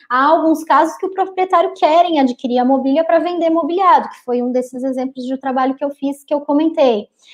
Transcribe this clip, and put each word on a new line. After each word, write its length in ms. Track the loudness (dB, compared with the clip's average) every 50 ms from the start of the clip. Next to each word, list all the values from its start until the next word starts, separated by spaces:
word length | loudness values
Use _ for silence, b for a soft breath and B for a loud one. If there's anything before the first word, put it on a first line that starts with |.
| b b
Há 140 | -2 0 2
alguns 360 | 4 2 2 2 2 0 0 0
casos 320 | 2 2 4 4 2 -2 -6
que 80 | -8
o 80 | -6 -4
proprietário 600 | -4 -4 -4 -2 -4 -2 0 2 2 2 0 0
querem 460 | 0 2 4 4 4 4 4 2 2
adquirir 400 | 2 0 0 -4 -6 -2 0 0
a 60 | 2
mobília 360 | 2 0 0 0 0 0 0
pra 180 | 0 2 0 0
vender 300 | 0 -2 -2 -2 0 0
mobiliado, 600 | 0 0 0 -2 -2 0 2 4 4 2 2 -2
que 120 | -10 -14 _
foi 160 | -4 -4 -2
um 100 | -2 -2
desses 320 | -2 -4 -4 -6 -8 -8 -6
exemplos 420 | -6 -4 -4 -6 -8 -8 -10 -8
de 120 | -8 -8 -6
trabalho 360 | -6 -4 -2 -2 -2 -2 -2
que 120 | -4 -6
eu 40 | -8
fiz, 300 | -6 -6 -6 -6 -6 -8 -6
que 80 | _ -6
eu 80 | -4
comentei. 680 | -2 0 0 0 0 0 2 2 2 2 2 0 -4 -8 _ b b b